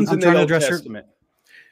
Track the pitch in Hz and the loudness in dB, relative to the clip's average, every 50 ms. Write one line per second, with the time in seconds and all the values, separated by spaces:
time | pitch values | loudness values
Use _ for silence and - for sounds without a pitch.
0 | - - - 185 180 175 170 - 170 151 165 160 147 131 175 160 - 117 110 104 | 2 0 0 2 2 2 4 2 2 0 0 0 0 -2 -2 -6 -8 -14 -16 -16
1 | - _ _ _ _ _ _ _ _ _ - - - _ | -18 _ _ _ _ _ _ _ _ _ -20 -20 -20 _